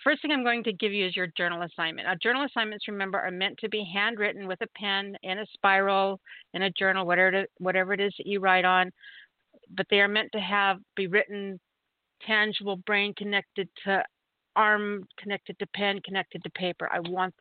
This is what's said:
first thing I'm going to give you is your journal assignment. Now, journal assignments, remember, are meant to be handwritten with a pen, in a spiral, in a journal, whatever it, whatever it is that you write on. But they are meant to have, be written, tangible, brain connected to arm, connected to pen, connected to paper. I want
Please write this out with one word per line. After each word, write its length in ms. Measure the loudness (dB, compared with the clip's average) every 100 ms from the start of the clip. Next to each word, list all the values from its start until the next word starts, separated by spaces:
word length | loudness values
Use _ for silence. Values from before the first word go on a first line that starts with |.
first 180 | 0 0
thing 100 | 0
I'm 120 | 0
going 200 | 2 0 -2
to 80 |
give 180 | -2 -2
you 160 | 0 0
is 80 | -2
your 120 | -4 -2
journal 280 | -2 -2
assignment. 420 | -6 -4 -4 -2 -4
Now, 80 | 0
journal 240 | 2 2 0
assignments, 420 | -2 -2 -4 -6
remember, 300 | -4 -2 -2
are 140 | -2
meant 260 | -2 -4 -4
to 100 | -6
be 200 | -4 -4
handwritten 540 | -2 0 0 -2 -2 -6
with 160 | -6
a 60 | -8 -6
pen, 400 | -2 -2 -4 -8
in 160 | -6 -6
a 60 | -8
spiral, 680 | 0 4 4 4 2 2 -2 -10 -20 -10
in 100 | -2
a 80 | -2
journal, 360 | 2 2 2 2
whatever 300 | 4 6 4
it, 120 | 0 -4
whatever 360 | 0 0 0
it 80 | 0
is 120 | 0 -2
that 100 | -4
you 120 | 0
write 260 | 4 4 6
on. 260 | 4 2 -4 -20 -20 -20 _ _ _ -8
But 160 | -6 2
they 120 | 4
are 60 | 4
meant 220 | 2 -2
to 60 | -4
have, 380 | -2 2 2 0 -6 -6
be 120 | 0
written, 520 | 2 0 -4 -8 -10 _ _ _ _ _ _ 0
tangible, 480 | 2 2 -2 -4 -4
brain 380 | 0 0 0 -4
connected 500 | -2 -2 -2 -6 -8 -6 0
to 180 | 0 -2 _ _ _ _ 2
arm, 520 | 4 4 0 -6 -10 -14
connected 400 | -8 -8 -8 -10
to 80 | -10 -2
pen, 260 | -2 -2
connected 420 | -4 -6 -6 -10
to 60 | -12
paper. 380 | -6 -6 -4 -4
I 80 | -4
want 340 | -2 -2 -2 2